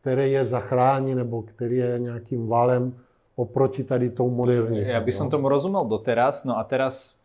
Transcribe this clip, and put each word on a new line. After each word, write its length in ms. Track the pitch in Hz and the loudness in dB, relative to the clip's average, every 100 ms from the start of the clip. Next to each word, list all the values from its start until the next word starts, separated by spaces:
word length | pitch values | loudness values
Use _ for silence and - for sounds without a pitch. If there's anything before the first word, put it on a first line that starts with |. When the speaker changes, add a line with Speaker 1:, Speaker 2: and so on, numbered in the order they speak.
Speaker 1:
který 320 | 135 131 135 | -2 0 2
je 120 | 135 | 2
zachrání 680 | 120 123 - 127 127 135 135 | 0 -2 -2 2 4 2 0
nebo 280 | 127 117 113 | -2 -2 -6
který 340 | 110 - 120 127 | -8 -8 -2 0
je 220 | 123 120 | 0 -2
nějakým 480 | 123 117 - 123 113 | -4 -8 -6 -6 0
valem 480 | 117 123 123 127 123 - _ _ - | 2 4 2 0 -6 -20 _ _ -6
oproti 480 | 120 131 135 131 | -4 2 0 0
tady 260 | - 127 123 | -2 0 0
tou 200 | 123 123 | 0 0
modernitě, 600 | 123 123 120 113 107 104 | 2 2 2 2 0 0
Speaker 2:
Ja 100 | 117 | 0
by 120 | 110 | 0
som 140 | - 143 | -2 -2
Speaker 1:
jo. 40 | |
Speaker 2:
tomu 180 | 147 135 | 0 2
rozumel 360 | 143 180 196 123 | 2 2 -2 0
doteraz, 560 | 107 123 117 131 139 | -2 0 2 2 0
no 140 | 135 110 | -4 -4
a 60 | |
teraz, 500 | 110 131 131 127 - _ | -2 0 0 -4 -16 _